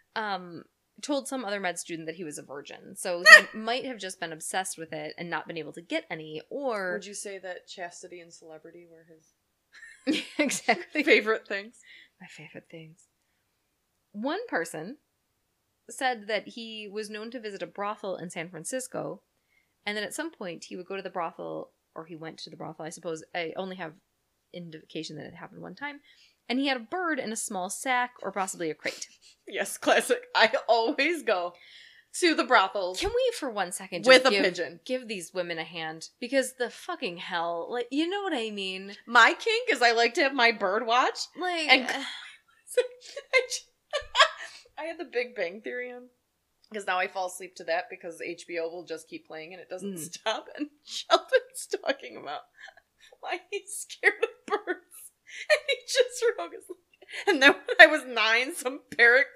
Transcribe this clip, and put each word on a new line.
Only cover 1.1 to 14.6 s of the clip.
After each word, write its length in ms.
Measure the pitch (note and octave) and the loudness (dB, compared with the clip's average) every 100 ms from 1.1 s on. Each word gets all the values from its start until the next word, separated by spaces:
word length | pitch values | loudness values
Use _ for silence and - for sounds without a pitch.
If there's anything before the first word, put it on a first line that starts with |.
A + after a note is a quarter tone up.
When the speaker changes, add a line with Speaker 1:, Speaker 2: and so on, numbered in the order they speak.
| C#4 - | -4 -2
Speaker 1:
some 160 | C4 G3+ | -6 -4
other 140 | G3+ | -4
med 180 | F#3 E3+ | -4 -4
student 260 | - E3 D#3+ | -8 -8 -8
that 100 | E3+ | -8
he 80 | |
was 120 | D#3 D3+ | -10 -10
a 40 | |
virgin. 520 | C#3 C#3+ - - - | -12 -14 -12 -18 -16
So 300 | F#3+ G3 F3 | -8 -4 4
Speaker 2:
<laughs> 280 | F3+ D#5 F#3+ | 12 10 10
Speaker 1:
he 60 | A3 | -8
might 280 | A3 B3+ C4 | -4 -4 -4
have 100 | G#3+ | -8
just 220 | F#3+ - | -10 -8
been 120 | E3 | -10
obsessed 440 | D#3+ - F#3 F#3+ - | -8 -6 -4 -6 -10
with 160 | D#3+ | -10
it 220 | D#3 D3+ - | -10 -10 -10
and 140 | E3+ | -6
not 160 | D#3+ - | -6 -6
been 100 | E3 | -10
able 160 | D3+ | -10
to 80 | F3 | -14
get 220 | E3+ D#4 - | -6 -8 -6
any, 320 | D#3+ D#3 D#3 - | -12 -10 -12 -10
or 420 | C4+ C4+ G#3 F#3 | -6 -4 -4 -4
Speaker 2:
Would 140 | F3+ G3+ | -6 -8
you 80 | |
say 240 | G3 G#3 G3 | -12 -10 -10
that 280 | F#3 F3+ - | -10 -12 -14
chastity 520 | - F3 - F3+ F3 | -12 -12 -12 -16 -18
and 120 | E3+ | -18
celebrity 540 | - D#3+ D#3 E3+ F3 E3+ | -20 -20 -20 -20 -20 -20
were 180 | E3 | -20
his 1200 | E3 D#3+ _ _ _ _ _ - - - C4+ D#4 - | -20 -20 _ _ _ _ _ -20 -20 -8 -2 -2 -4
Speaker 1:
<laughs> 100 | - | -2
Exactly. 640 | D4 - - A3 - D4+ | 0 0 0 0 0 -2
Speaker 2:
favorite 460 | D4 B3 G#3+ A3 - | 6 4 4 -2 -2
things? 320 | G3 A3 - - - - _ | -8 -8 -20 -20 -20 -20 _
Speaker 1:
My 60 | F3 | -20
favorite 420 | - D#3 - _ | -18 -16 -18 _
things. 380 | E3 D#3+ E3 _ _ _ _ _ _ _ _ _ _ _ | -20 -18 -20 _ _ _ _ _ _ _ _ _ _ _
One 340 | G#3 C4 F#4+ A#4+ | -6 -4 -4 -4
person 520 | A#3 | -4